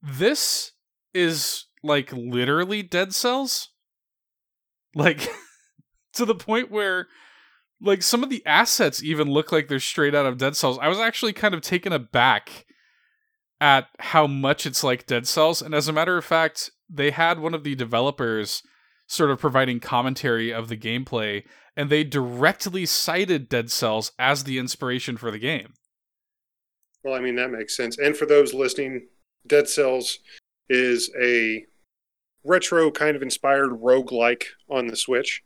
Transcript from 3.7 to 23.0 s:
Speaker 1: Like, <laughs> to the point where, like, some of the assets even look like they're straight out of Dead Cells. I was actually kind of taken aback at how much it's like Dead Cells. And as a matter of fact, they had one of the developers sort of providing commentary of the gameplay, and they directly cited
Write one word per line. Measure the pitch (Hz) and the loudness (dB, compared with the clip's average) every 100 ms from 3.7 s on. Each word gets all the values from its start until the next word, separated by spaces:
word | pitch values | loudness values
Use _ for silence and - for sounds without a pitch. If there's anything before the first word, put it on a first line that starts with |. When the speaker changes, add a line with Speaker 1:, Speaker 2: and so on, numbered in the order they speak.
| _ _ _ _ _ _ _ _ _ _ _ _ | _ _ _ _ _ _ _ _ _ _ _ _
Speaker 1:
Like, | 156 147 147 - - - _ _ | 0 2 2 -4 -10 -18 _ _
<laughs> | _ _ _ _ | _ _ _ _
to | - | -6
the | 233 | -2
point | 202 - 220 247 | -2 0 -4 -2
where, | 214 202 185 180 _ - _ _ _ _ _ | -4 -2 -4 -6 _ -20 _ _ _ _ _
like, | 202 196 | 0 2
some | - 240 | 2 0
of | 269 | 0
the | 247 | -4
assets | - 156 233 - 156 139 | 2 4 4 2 2 0
even | 151 156 147 | -4 -2 2
look | 139 156 | 0 2
like | 160 143 | 0 0
they're | 139 | -4
straight | - - 143 | -4 0 2
out | 143 139 | 2 0
of | 127 | 0
Dead | 135 143 | -2 0
Cells. | 147 127 | -2 0
I | 147 | 0
was | 190 | 0
actually | 226 226 226 | -2 -2 -4
kind | 208 214 | 0 -2
of | 175 | -2
taken | - 180 196 | -4 -4 -2
aback | 160 120 123 123 107 - - _ _ _ _ _ _ _ _ _ _ | -4 -2 2 4 2 -2 -20 _ _ _ _ _ _ _ _ _ _
at | 147 139 131 _ | 6 6 4 _
how | - 165 151 | 0 4 4
much | 139 135 147 - | 2 0 0 -2
it's | 131 | -2
like | 139 127 - | 0 -2 -2
Dead | 123 123 | -4 -2
Cells. | - 160 170 | 2 2 2
And | 156 | -2
as | 156 143 | -2 0
a | |
matter | 156 170 180 | 0 0 0
of | |
fact, | 160 165 160 - - _ _ | 0 2 2 -2 -10 _ _
they | 151 147 | -2 -2
had | 139 165 170 | 2 0 0
one | 156 | -2
of | 165 | -4
the | 147 139 | -6 -6
developers | 120 117 131 139 123 110 104 - - _ _ _ _ | -2 0 0 0 -2 -2 -4 -8 -10 _ _ _ _
sort | - 156 | 0 2
of | 131 | 2
providing | 156 131 131 123 | 0 2 0 -2
commentary | - 123 127 135 135 117 113 | -2 0 0 -2 -2 -2 -2
of | 113 113 | -6 -8
the | 113 | -8
gameplay, | 113 120 131 120 107 104 - - _ - | -6 -6 -4 -4 -4 -6 -8 -20 _ -8
and | 143 | 0
they | 151 | 0
directly | 151 143 123 123 147 196 - 185 175 | 0 -2 -4 0 0 0 -6 -6 -2
cited | - | -2